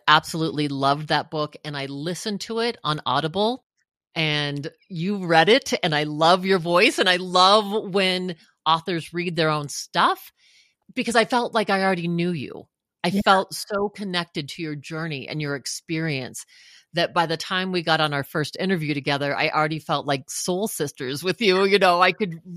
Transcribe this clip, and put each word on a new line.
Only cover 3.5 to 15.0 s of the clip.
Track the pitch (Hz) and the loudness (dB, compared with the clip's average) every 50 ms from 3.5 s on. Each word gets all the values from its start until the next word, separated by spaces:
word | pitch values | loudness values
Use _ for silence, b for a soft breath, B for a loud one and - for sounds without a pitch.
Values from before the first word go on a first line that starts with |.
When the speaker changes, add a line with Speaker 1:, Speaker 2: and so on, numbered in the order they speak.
| 254 - _ _ _ _ _ _ _ _ _ _ _ | -2 -4 _ _ _ _ _ _ _ _ _ _ _
Speaker 1:
And | 165 160 156 151 147 147 143 143 143 139 160 - _ _ _ | -2 -2 0 0 -2 -2 -4 -4 -6 -8 -10 -12 _ _ _
you | 196 156 170 196 208 196 185 | -8 -6 -4 -4 -4 -4 0
read | 165 165 160 165 | 4 6 6 6
it | 185 226 277 - - 240 - | 6 4 4 2 -2 -4 -2
and | - 170 151 | -2 -2 0
I | 147 151 | 0 -2
love | 151 151 147 160 165 185 190 185 | -4 -2 2 6 6 6 4 4
your | 190 190 185 | 2 0 0
voice | 160 170 175 175 214 262 - - | 2 2 4 4 4 4 4 2
and | 220 185 | 2 2
I | 180 | 2
love | 180 185 185 175 180 185 190 202 220 208 196 202 220 180 202 175 | 2 0 2 4 6 8 8 8 6 4 2 -2 -4 -4 -2 0
when | 202 190 185 180 185 185 185 165 b b b b b _ | 0 0 2 0 -2 -4 -6 -8 b b b b b _
authors | 156 165 160 - 202 175 165 - - - | 0 0 0 0 -4 -4 -4 -6 -6 -6
read | 175 175 180 165 | -6 -4 -4 -2
their | 170 160 156 | 0 0 0
own | 151 151 143 143 | 0 -2 -4 -8
stuff | - - - - - 175 202 294 381 - - - _ b b b b b b b b b _ _ - | -10 -12 -12 -4 0 2 2 2 0 -2 -8 -18 _ b b b b b b b b b _ _ -8
because | 254 240 233 226 | -6 -4 2 2
I | 240 220 | 2 2
felt | - 233 240 240 - - | 2 0 -2 -2 0 -2
like | 226 202 - | -2 0 0
I | 196 190 | 0 0
already | 190 190 190 175 170 170 | 2 0 0 0 -2 -2
knew | 170 170 170 180 | -2 -2 -2 -2
you. | 175 151 117 - - - - _ _ _ _ _ _ _ - | -4 -4 -8 -10 -12 -14 -16 _ _ _ _ _ _ _ -4
I | |
Speaker 2:
Yeah. | 180 196 196 - | -2 0 2 4
Speaker 1:
felt | 208 196 190 190 - - | 4 4 4 4 -2 -8
so | - - - 214 202 202 | -12 -8 -6 -4 -2 -2
connected | 208 202 - 214 190 180 175 170 - - 175 147 135 | -4 -4 -8 -8 -4 -4 -4 -4 -4 -6 -8 -8 -8
to | - - | -10 -8
your | 165 156 151 | -8 -8 -8
journey | 147 131 - 160 160 | -8 -10 -10 -8 -8